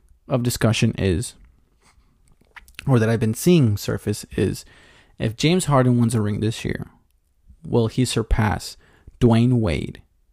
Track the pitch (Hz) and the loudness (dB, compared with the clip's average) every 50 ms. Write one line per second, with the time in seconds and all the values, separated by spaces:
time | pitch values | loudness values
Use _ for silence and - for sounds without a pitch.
0 | _ _ _ _ _ - 147 123 120 123 - - - 110 107 - 120 113 - - | _ _ _ _ _ -4 -4 -2 -2 -2 -2 0 0 0 2 2 0 0 0 0
1 | 92 98 87 78 123 - - - - - _ _ _ _ _ _ _ _ _ _ | -2 0 0 -2 -4 -8 -14 -18 -20 -20 _ _ _ _ _ _ _ _ _ _
2 | _ _ _ _ _ _ _ _ _ _ _ - - - _ - - 135 135 120 | _ _ _ _ _ _ _ _ _ _ _ -20 -20 -20 _ -10 -2 0 2 2
3 | 110 110 113 107 120 110 107 - - 180 180 165 135 110 101 - - - 110 104 | 4 2 0 0 0 -2 -2 0 2 4 4 6 4 4 2 -2 -4 -6 -6 -6
4 | - 104 107 - - - - - - - - - - - - - - - - - | -4 -6 -6 -6 -8 -8 -4 -2 -2 -2 -4 -6 -12 -20 -20 -20 -20 -20 -20 -20
5 | _ _ _ _ 127 113 110 - - 151 180 185 - 143 143 131 127 127 123 120 | _ _ _ _ -6 -6 -4 -2 0 0 0 0 0 2 2 2 4 4 4 2
6 | 117 113 117 110 104 104 104 104 104 110 113 - - - - - - - - _ | 2 2 0 0 -2 -2 -2 -2 -2 -4 -4 -4 -8 -8 -8 -8 -10 -14 -18 _
7 | _ _ _ _ _ _ _ _ _ - - _ - - - 120 113 113 - - | _ _ _ _ _ _ _ _ _ -20 -20 _ -10 -2 -2 0 0 0 0 -2
8 | 117 - - 123 110 - - - 104 101 92 - - - - - _ _ _ _ | -2 -2 -2 -4 -2 0 0 0 0 0 -2 -4 -8 -12 -18 -20 _ _ _ _
9 | _ - - _ 131 120 117 113 120 123 127 120 110 92 76 - - - - - | _ -20 -4 _ 4 4 4 4 4 2 2 0 0 -2 -2 -4 -6 -8 -12 -16
10 | - _ _ _ _ _ | -20 _ _ _ _ _